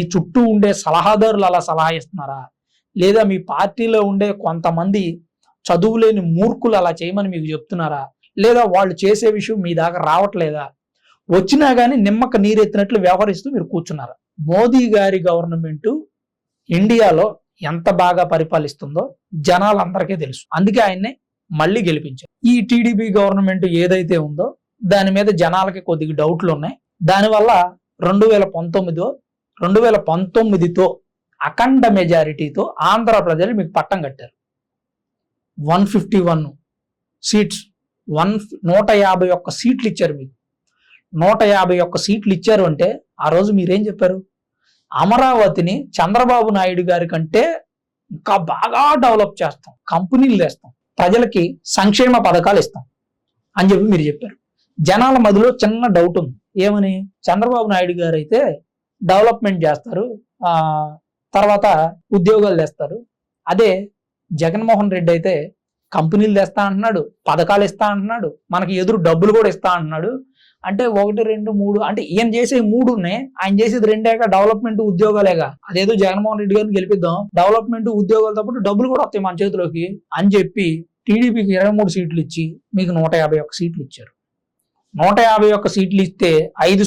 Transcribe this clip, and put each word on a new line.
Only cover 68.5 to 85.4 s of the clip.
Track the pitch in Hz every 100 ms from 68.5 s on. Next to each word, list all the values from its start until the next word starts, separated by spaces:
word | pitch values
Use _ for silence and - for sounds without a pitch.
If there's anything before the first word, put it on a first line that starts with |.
మనకి | 180 180 185
ఎదురు | 185 220
డబ్బులు | 165 165 202
కూడా | 220 208
ఇస్తా | 175 190
అంటున్నాడు, | 175 156 156 185 269 - _ _ _
అంటే | 185 196 247 202
ఒకటి, | 202 214
రెండు, | 220 220 214
మూడు, | 208 202 208
అంటే | 220 208 151 185
ఈయన | 233 233
చేసే | 240 262 208
మూడు | 233 254 226
ఉన్నాయి, | 175 220 269 -
ఆయన | 190 202
చేసేది | 226 240 214
రెండేగా, | 214 226 226 226 190
డెవలప్‌మెంట్ | 208 220 226 214 214
ఉద్యోగాలేగా. | 175 214 208 196 170 139 - -
అదేదో | 180 196 220
జగన్మోహన్ | 190 196 214 208
రెడ్డి | 208 208
గారిని | 214 196
గెలిపిద్దాం, | 190 202 170 175 202 175
డెవలప్‌మెంట్ | 185 220 220 226 226 214
ఉద్యోగాలతో | 190 220 214 214 214
పాటు | 247 202
డబ్బులు | 202 254
కూడా | 262 -
వస్తాయి | 208 190
మన | 175
చేతిలోకి | 196 190 175 165 175 202 - 151
అని | 202 196
చెప్పి | 185 214 175 160 165 _ -
టీడీపీకి | 214 247 226 196 185
ఇరవై | 202 214
మూడు | 202 190
సీట్లు | 170 165 151
ఇచ్చి | 165 160 160 _ 190
మీకు | 185 170
నూట | 160 165
యాభై | 156 156
ఒక్క | - -
సీట్లు | 175 165 131
ఇచ్చారు. | - 113 _ _ _ _ _ _ _ _
నూట | - 175 202 226
యాభై | 214